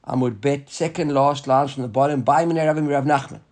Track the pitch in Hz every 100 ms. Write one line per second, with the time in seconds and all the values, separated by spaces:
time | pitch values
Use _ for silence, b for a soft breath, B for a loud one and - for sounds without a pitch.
0 | - 127 123 104 135 143 139 - 170 165
1 | 151 139 139 139 139 131 143 135 123 117
2 | 143 143 117 147 170 165 156 156 151 143
3 | 135 143 - - _